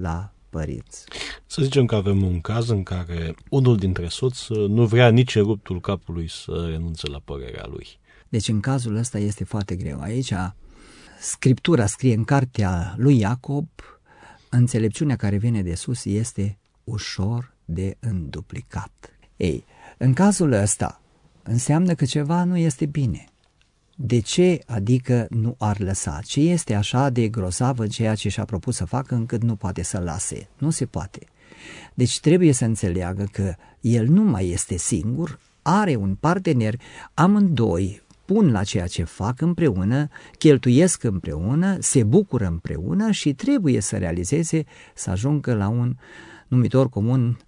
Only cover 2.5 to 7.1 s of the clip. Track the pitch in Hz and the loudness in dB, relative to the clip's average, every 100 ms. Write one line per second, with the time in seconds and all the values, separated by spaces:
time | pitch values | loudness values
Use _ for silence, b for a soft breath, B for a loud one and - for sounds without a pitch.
2.5 | 113 117 104 90 90 85 85 82 - - | -4 -2 -2 -4 -6 -6 -6 -6 -10 -4
3.5 | 135 127 110 95 90 85 - 127 - - | 2 4 4 2 -2 -4 -4 -4 -4 -6
4.5 | 110 101 110 113 117 120 117 123 107 104 | -2 2 4 4 6 8 6 4 2 2
5.5 | 101 - 90 - 92 - 85 80 - - | 0 -6 -6 -4 -6 -6 -8 -8 -10 -8
6.5 | 85 82 80 85 80 76 | -6 -6 -6 -8 -8 -10